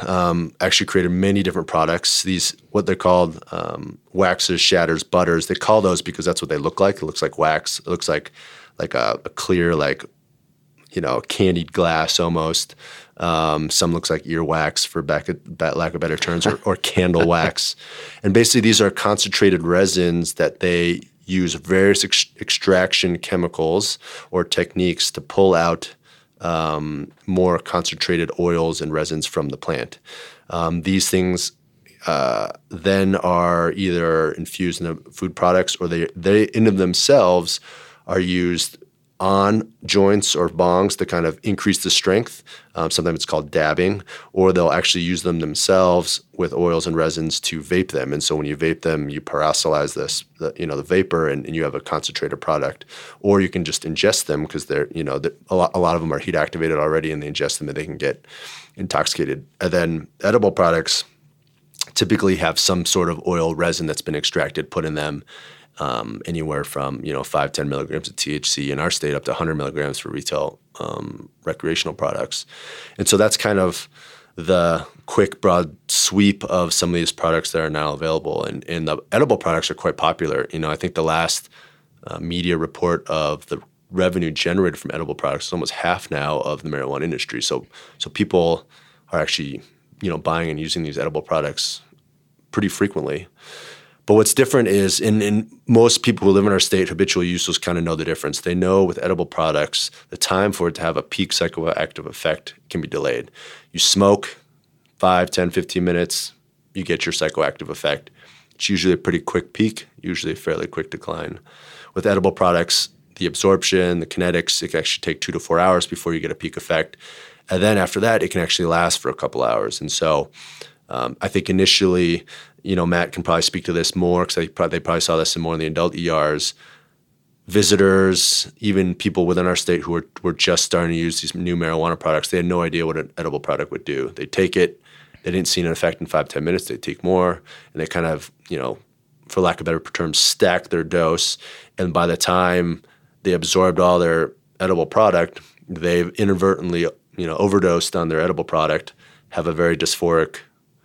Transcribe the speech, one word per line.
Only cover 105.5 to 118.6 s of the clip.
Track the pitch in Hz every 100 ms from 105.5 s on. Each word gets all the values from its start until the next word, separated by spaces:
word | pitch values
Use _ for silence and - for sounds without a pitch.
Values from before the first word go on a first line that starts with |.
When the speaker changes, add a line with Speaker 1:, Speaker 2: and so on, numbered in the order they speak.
Speaker 1:
fifteen | 92 87 92
minutes, | 87 87 85 - - - _ _ _
you | 95
get | 87 82
your | -
psychoactive | - 78 78 71 - 78
effect. | 76 73 71 - - - - _
It's | - -
usually | 92 92
a | 85
pretty | - 82
quick | - 87 -
peak, | - 110 - - _
usually | 95 85 80
a | -
fairly | 82 80 82
quick | - -
decline. | - - 80 80 - - - - - -
With | 95 104
edible | 98 92
products, | - 92 87 85 - - _ _ -
the | 87
absorption, | - 98 92 - 92 90 87
the | 78
kinetics, | - 87 87 - -
it | -
can | 82
actually | - -
take | 85 80
two | -
to | 85
four | - 85
hours | 92 90 -
before | 85 87
you | 82
get | 80
a |
peak | 78 80 -
effect. | - 80 80 - - - - - -
And | 92
then | 104 101
after | 90 101
that, | 113 110
it | 80
can | 95
actually | 82 -